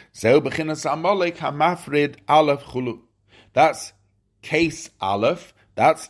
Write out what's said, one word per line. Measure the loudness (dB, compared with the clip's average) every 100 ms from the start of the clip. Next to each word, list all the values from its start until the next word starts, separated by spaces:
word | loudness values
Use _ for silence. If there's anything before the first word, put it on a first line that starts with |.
| _
Zeu | -2 4 4
b'chinas | 2 -4 -6 -6 -4
Amalek | -2 0 0 -2 -4
hamafrid | -8 0 0 0 -2 -2 -2 -4 2
aleph | 4 4 0 -4
chulu. | -8 -6 -8 _ _ _ _ _
That's | 2 2 0 -12 _ _ _ _ _
case | -6 -2 -2 -4 -16 _
aleph. | -4 0 -2 -2 -10 _ _
That's | 0 0 0 -6